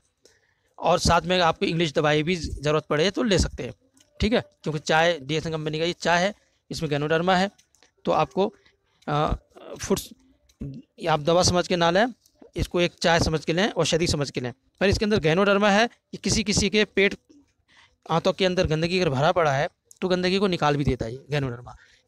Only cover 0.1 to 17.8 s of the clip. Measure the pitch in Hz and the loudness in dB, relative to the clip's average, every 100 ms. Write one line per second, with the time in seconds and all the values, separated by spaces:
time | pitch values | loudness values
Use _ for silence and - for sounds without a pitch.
0.1 | _ _ _ _ _ _ - - 170 - | _ _ _ _ _ _ -4 0 2 4
1.1 | 170 165 185 165 - 202 165 165 165 151 | 2 2 2 2 0 -2 0 -2 0 0
2.1 | 151 156 180 147 - 143 151 - 147 185 | 0 0 -4 -6 -6 -2 -2 -2 0 0
3.1 | - 247 175 - - 120 - _ _ _ | 0 0 0 0 -6 -12 -14 _ _ _
4.1 | - 208 220 - _ 160 147 - 160 170 | -4 -2 0 -4 _ -8 -6 0 2 2
5.1 | 160 131 156 165 160 156 156 170 - 170 | 0 -4 -4 -4 -6 -6 -4 -4 -2 0
6.1 | 175 196 - _ _ _ - 160 143 151 | 0 0 -4 _ _ _ -8 -4 -2 0
7.1 | 160 180 180 196 - _ _ _ _ - | 0 2 2 0 -6 _ _ _ _ -2
8.1 | 160 156 185 208 - _ _ _ _ - | 0 0 -2 -4 -6 _ _ _ _ -6
9.1 | 147 156 - - - - - - 190 - | -2 -2 -4 -8 -20 -18 -14 -4 -4 -4
10.1 | - _ _ _ _ 143 139 - - 170 | -20 _ _ _ _ -14 -14 -20 -8 -2
11.1 | 151 147 170 180 180 170 180 170 180 247 | 0 2 2 4 2 0 0 2 2 0
12.1 | - _ _ - 170 - 175 170 - 180 | -4 _ _ -14 -8 -4 -2 -2 0 2
13.1 | 165 160 160 - 165 214 - 156 160 175 | 2 2 -2 -2 0 0 0 0 0 0
14.1 | 151 139 139 123 - _ _ 196 190 208 | -2 -4 -6 -8 -10 _ _ 0 2 0
15.1 | 208 151 170 202 196 208 202 240 - _ | 0 2 2 2 4 4 2 0 -4 _
16.1 | - 196 220 208 185 202 208 202 - 196 | -8 -2 -2 0 0 0 0 0 0 0
17.1 | - _ _ _ _ _ _ | -2 _ _ _ _ _ _